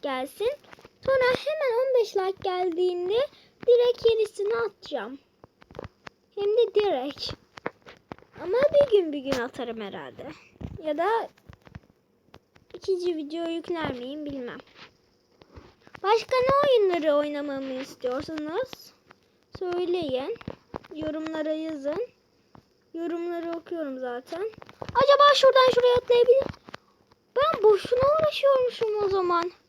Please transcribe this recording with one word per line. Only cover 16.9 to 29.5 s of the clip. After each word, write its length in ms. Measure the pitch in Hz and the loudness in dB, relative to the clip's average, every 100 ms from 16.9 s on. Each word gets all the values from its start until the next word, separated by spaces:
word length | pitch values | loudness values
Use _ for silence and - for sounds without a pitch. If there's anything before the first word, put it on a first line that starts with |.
| 349 311 294 | 2 2 0
oynamamı 580 | 294 294 294 277 269 | 0 -4 -6 -8 -8
istiyorsanız 1200 | 262 269 - 247 254 - 320 302 349 523 - - _ _ - _ _ _ - | -10 -12 -8 -6 -6 -8 -10 -8 -8 -8 -12 -20 _ _ -20 _ _ _ -10
söyleyin. 760 | 359 349 349 359 311 254 285 466 - - _ - - 311 | -6 -4 -4 -4 -4 -6 -6 -10 -12 -16 _ -16 -14 -10
Yorumlara 560 | 311 311 311 320 302 | -8 -6 -8 -6 -4
yazın. 560 | 311 320 311 269 330 494 _ _ _ _ - _ _ _ | -4 -6 -8 -6 -6 -8 _ _ _ _ -20 _ _ _
Yorumları 640 | 330 339 339 339 339 339 339 | -10 -6 -6 -6 -8 -8 -10
okuyorum 400 | 330 339 294 262 | -10 -8 -8 -8
zaten. 440 | 254 240 262 330 440 440 - - | -8 -10 -10 -10 -10 -10 -20 -16
Acaba 520 | - 480 554 571 571 539 | -4 2 6 8 8 8
şuradan 360 | 539 523 508 494 | 6 8 6 6
şuraya 200 | 494 494 | 4 2
atlayabilir? 480 | 494 480 480 539 - - - - _ _ _ _ _ - | 4 4 6 6 4 -8 -18 -20 _ _ _ _ _ 0
Ben 280 | 587 605 | 2 4
boşuna 360 | 427 403 - 494 | 6 4 2 2
uğraşıyormuşum 1040 | 539 622 622 605 554 539 494 - 453 415 | 4 4 2 2 2 4 2 0 -2 0
o 60 | 415 | 0
zaman. 420 | 381 359 349 349 | 0 2 0 -2